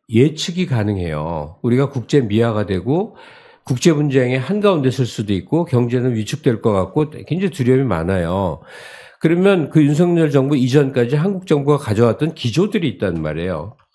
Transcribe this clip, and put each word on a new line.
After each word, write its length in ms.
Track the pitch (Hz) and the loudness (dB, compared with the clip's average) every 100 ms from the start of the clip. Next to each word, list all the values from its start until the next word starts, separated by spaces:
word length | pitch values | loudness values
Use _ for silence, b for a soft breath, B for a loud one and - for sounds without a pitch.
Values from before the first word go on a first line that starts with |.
| - | -2
예측이 580 | 110 151 156 - 175 175 | 2 2 2 -6 -4 -2
가능해요. 920 | 120 104 98 85 76 80 82 76 - | -2 -2 -4 -4 -6 -6 -8 -10 -6
우리가 260 | 120 123 139 | 0 2 0
국제 320 | 123 107 143 | -2 0 0
미아가 440 | 110 107 117 107 104 | 2 2 0 0 -4
되고 500 | 92 90 165 233 B B B B B - | -4 -2 -2 -4 B B B B B -6
국제 260 | 127 175 | 0 2
분쟁의 480 | 147 147 135 123 131 | 2 2 2 2 0
한가운데 520 | 127 208 202 170 131 | -2 0 2 2 0
설 140 | 131 120 | 0 -4
수도 280 | - 104 | -4 -2
있고 320 | 95 - 160 170 | -4 -2 -2 0
경제는 500 | 120 123 123 127 110 | 0 0 0 0 -2
위축될 460 | 104 135 139 110 | -4 -2 -2 0
것 100 | 117 | 0
같고 380 | 98 90 151 151 - 95 | 0 0 -2 -4 -6 -6
굉장히 220 | 165 190 | -4 -4
두려움이 340 | - 123 131 | -2 2 2
많아요. 800 | 135 82 82 95 85 95 92 71 B B B B B B | 2 -2 0 0 0 -2 -2 -4 B B B B B B
그러면 500 | 160 175 196 185 135 | 0 2 4 2 2
그 140 | 156 | 2
윤석열 460 | 147 151 175 170 156 | 4 4 2 2 2
정부 240 | 139 135 147 | 2 2 0
이전까지 600 | 127 143 135 127 120 147 | 2 2 2 0 0 0
한국 320 | 190 185 185 | 0 -4 -2
정부가 300 | 147 139 143 | 0 2 0
가져왔던 580 | 113 104 120 - 156 160 | 0 2 2 2 -4 -4
기조들이 520 | 120 123 214 214 151 | -2 0 0 0 -4
있단 320 | - 98 82 | -2 -4 -2
말이에요. 540 | 78 76 92 80 92 - _ | -4 -4 -6 -6 -10 -16 _